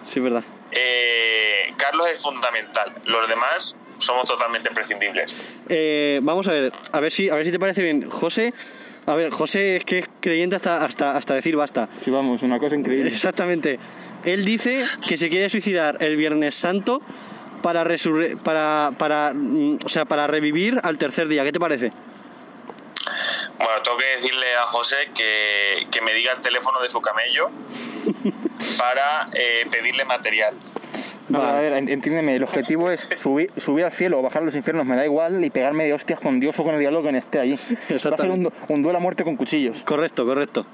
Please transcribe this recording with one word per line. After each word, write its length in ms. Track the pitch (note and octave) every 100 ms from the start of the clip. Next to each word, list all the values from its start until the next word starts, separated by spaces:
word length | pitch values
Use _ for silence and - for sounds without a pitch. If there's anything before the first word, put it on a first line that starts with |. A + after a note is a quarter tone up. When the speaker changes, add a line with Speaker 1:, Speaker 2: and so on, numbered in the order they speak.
Speaker 1:
Sí, 160 | - -
verdad. 240 | B2+ A#2 A2+ - -
Speaker 2:
Eh, 1000 | A#2+ B2+ B2 A#2+ A#2+ A2+ A2 G#2+ G2+ F#2 -
Carlos 300 | C#3 D3 E3+
es 140 | E3
fundamental, 720 | D3 C3+ B2 A2+ G#2+ A2+ G2+ - G#2
los 220 | A2+ A2+
demás 480 | A2+ B2 E3+ F#3 - - -
somos 300 | - B2+ B2
totalmente 420 | A#2+ A#2 A#2 A2+
prescindibles. 640 | A2+ G#2+ G#2 G2+ F#2 D#2 - - - -
Speaker 1:
Eh, 500 | E3+ D#3 D3+ D3 C#3+
vamos 240 | C#3 F3 G3
a 40 |
ver, 220 | D#3 C3 - -
a 80 | D#3
ver 120 | D3+
si, 180 | D#3 F#3+
a 60 | D3+
ver 100 | D#3+
si 60 |
te 80 | E3+
parece 220 | F#3+ F#3+
bien, 260 | F3 D3+ -
José. 440 | - E3 G3 A#3 B3 - - - - -
A 60 | D3+
ver, 140 | E3
José 440 | - D#3 G3 G3 F#3
es 80 | -
que 140 | F3+
es 100 | F3 -
creyente 360 | - E3 F3+ F#3
hasta, 280 | F#3 E3+
hasta, 320 | D#3 - C#3+ C#3
hasta 180 | B2+ C3+
decir 200 | E3 D#3
basta. 320 | C#3+ - A2 -
Speaker 3:
Sí, 60 | -
vamos, 300 | C3 C3+ A#2+
una 160 | C3 A#2+
cosa 160 | C#3+ D3
increíble. 320 | B2 C3 -
Speaker 1:
Exactamente. 680 | A2+ F#3+ - F3+ F3 D3+ C3 - - - -
Él 200 | E3+ F#3+
dice 400 | G3 A3 A#3+ C4 B3 - -
que 80 | E3
se 140 | E3
quiere 180 | F3 G3
suicidar 500 | G#3+ G3+ F3+ D#3 C#3+
el 180 | D#3 D3+
Viernes 380 | D#3 D3+ D3 D3+
Santo 460 | F3 G3 G3 B3+ - - - - - -
para 220 | F3 E3+
resurre-, 520 | E3 E3 E3+ D#3 E3 -
para, 560 | - D#3+ D3+ D3+ D3 B2+
para, 340 | D#3 D3+ D3 C#3
mm, 420 | C3+ D3 D3 D3 -
o 40 |
sea, 160 | E3 D3+
para 200 | D3+ D3
revivir 520 | D3+ D3+ D3+ G3 B3
al 140 | F3+ D3+
tercer 300 | D3 C3 D#3
día. 160 | D3+
¿Qué 80 | C#3
te 80 | C#3+
parece? 320 | E3+ C#3+ A#2 - - - - - - - - - - - - - - - - -
Speaker 2:
Bueno, 220 | A2+ A2
tengo 140 | B2 A#2+
que 80 | C3
decirle 480 | C3 B2+ C3 B2+ B2
a 80 | A#2+
José 280 | A#2+ A#2+ C#3 C#3+ -
que, 680 | A2 G#2+ G#2+ G#2 G2+ F#2+ -
que 100 | A#2
me 100 | A2+ A2
diga 180 | A#2+
el 80 | B2+
teléfono 400 | B2 B2 B2+ C3
de 80 | B2
su 100 | A#2+
camello 480 | A2+ G#2+ A#2 B2+ F3+ - - - - - -
Speaker 1:
<laughs> 640 | - G3+ - - - - -
Speaker 2:
para, 500 | B2 C3 C#3+ D3+ -
eh, 340 | - B2 A#2 A#2
pedirle 340 | A#2+ A#2 B2 C3
material. 500 | B2 A2 G#2+ G#2+ G2+ - - - - - - -
Speaker 3:
No, 120 | D3
Speaker 1:
Vale. 120 | C3
Speaker 3:
a 100 | C#3+
ver, 120 | D3+
en-, 160 | C#3 C#3
entiéndeme, 460 | C#3 B2+ D#3+ D#3 B2+
el 80 |
objetivo 480 | B2+ D#3+ B2 D#3+ F3
es 160 | F3 - F3
subir, 340 | E3 C#3 F3 -
subir 280 | - D3 F3
al 60 |
cielo 260 | - F3+ D#3
o 20 |
bajar 200 | C3 D3+
a 20 | D#3+
los 100 | C#3+
infiernos, 300 | C3+ D#3+ C3
me 100 | C3
da 100 | D3+
igual, 380 | C#3+ E3 F#3+
y 60 | E3
pegarme 360 | C#3 C3 D3+ D#3
de 80 |
hostias 260 | C#3+ - D#3+
con 200 | D#3 C3
Dios 180 | C#3 D3
o 40 |
con 100 | D#3 D3+
el 40 |
diablo 220 | C#3+ D#3+
que 60 | D3+ C3
esté 220 | - D#3
allí. 200 | B2+ C#3 - A#3 -
Speaker 1:
Exactamente. 200 | C#3+ D3+
Speaker 3:
Va 60 | D#3
a 20 |
ser 120 | F#3
un 120 | F#3
du-, 100 | F3 - -
un 120 | D3+
duelo 140 | D3 F3+
a 40 |
muerte 220 | F3 F3+
con 120 | E3+ C#3
cuchillos. 460 | B2+ D#3 B2+ A2
Speaker 1:
Correcto, 400 | - D3 D#3+ - A#2+
correcto. 400 | C3+ C#3+ - G#2